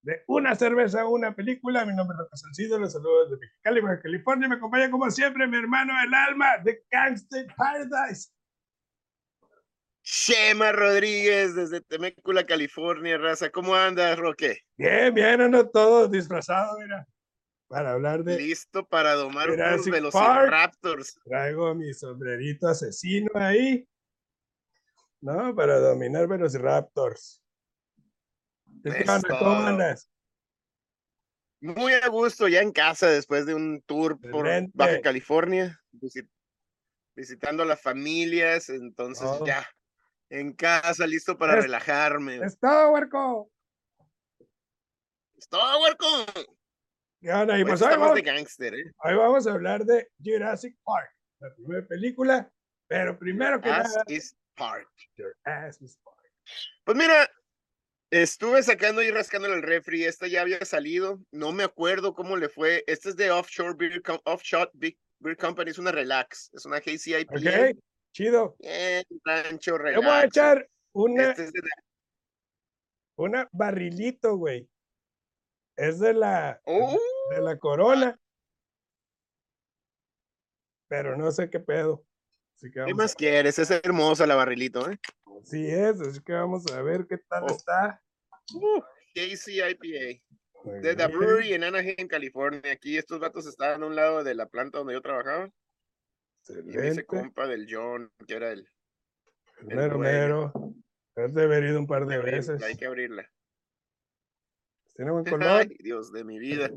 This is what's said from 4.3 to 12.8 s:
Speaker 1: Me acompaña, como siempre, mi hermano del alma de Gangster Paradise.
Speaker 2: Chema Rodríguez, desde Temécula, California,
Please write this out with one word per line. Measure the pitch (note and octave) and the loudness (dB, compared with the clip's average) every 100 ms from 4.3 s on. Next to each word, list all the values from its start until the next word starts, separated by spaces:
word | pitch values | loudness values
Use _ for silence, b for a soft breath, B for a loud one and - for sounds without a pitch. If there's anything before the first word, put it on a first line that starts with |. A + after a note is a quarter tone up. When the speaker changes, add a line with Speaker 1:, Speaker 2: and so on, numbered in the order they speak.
| C4 C4 | 0 0
Speaker 1:
Me | B3+ | -2
acompaña, | A3 B3+ C4 | -2 0 2
como | B3+ C4 | 0 -2
siempre, | A3+ C#4 C4 C4 | 0 -2 0 -2
mi | A#3+ | -2
hermano | A3+ C4 C4 C4 | 0 0 0 0
del | B3 | 2
alma | C4+ C#4 C#4+ C#4 G#3+ | 2 2 2 2 2
de | F3+ A3+ _ | 0 -4 _
Gangster | B3+ C4+ A3 - C4 C4 - | 2 2 0 -8 -12 -10 -2
Paradise. | C4+ D4 C4 C4+ C4+ F#3+ - _ _ _ _ _ _ _ _ _ _ _ _ _ _ _ _ _ | -2 -2 -6 -4 -4 -6 -16 _ _ _ _ _ _ _ _ _ _ _ _ _ _ _ _ _
Speaker 2:
Chema | - - - A3+ G#3+ G#3+ G#3+ | -6 -2 2 4 4 4 4
Rodríguez, | G#3 G3+ G3+ G#3 G#3 G3+ G3+ F#3+ | 4 4 6 4 2 4 4 2
desde | F3 E3+ E3+ | 0 -4 -6
Temécula, | _ D#3+ F3+ _ - F#3 | _ -6 -6 _ 0 0
California, | E3+ D#3+ C#3+ - | 2 0 -2 -4